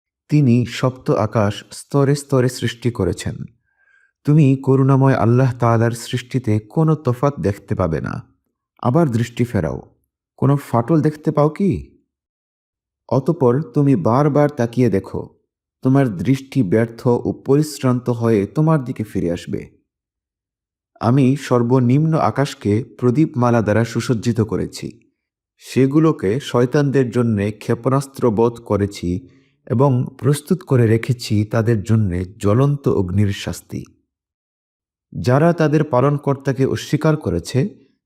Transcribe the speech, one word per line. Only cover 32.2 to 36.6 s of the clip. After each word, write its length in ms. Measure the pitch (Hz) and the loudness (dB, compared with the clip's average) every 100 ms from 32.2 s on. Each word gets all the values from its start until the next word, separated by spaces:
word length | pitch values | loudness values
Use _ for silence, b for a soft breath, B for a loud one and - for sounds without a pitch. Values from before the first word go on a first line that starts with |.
| 92 | -6
জ্বলন্ত 640 | - 98 110 139 143 135 | -4 0 2 2 0 0
অগ্নির 420 | - 92 95 104 | 0 0 0 0
শাস্তি। 520 | 98 - 87 - - - _ _ _ _ _ _ _ _ _ _ _ _ - | -2 -8 -10 -12 -14 -14 _ _ _ _ _ _ _ _ _ _ _ _ -6
যারা 340 | - 131 165 | 0 2 4
তাদের 300 | 170 156 151 | 2 2 2
পালনকর্তাকে 840 | 151 123 135 147 143 139 - 123 | 0 2 2 0 -2 -4 -2 -2